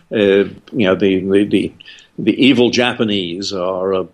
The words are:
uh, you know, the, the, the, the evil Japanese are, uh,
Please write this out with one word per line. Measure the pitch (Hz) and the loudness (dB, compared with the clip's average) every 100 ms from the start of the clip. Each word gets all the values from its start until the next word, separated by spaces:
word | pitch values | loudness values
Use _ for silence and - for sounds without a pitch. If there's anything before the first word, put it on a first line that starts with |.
| - | -8
uh, | 117 101 98 95 - - | 0 4 4 2 -4 -10
you | 147 98 | -2 0
know, | 92 | 2
the, | 98 95 | 0 0
the, | 95 98 104 | 0 0 2
the, | 101 - - - - - - | 0 -2 -8 -20 -20 -20 -8
the | 107 - 131 | -2 2 2
evil | 120 120 | 4 2
Japanese | 117 123 120 113 104 87 87 98 | 2 -2 -2 -2 -2 -4 -8 -8
are, | 101 90 95 95 | -6 -4 -4 -2
uh, | 95 87 | -2 -4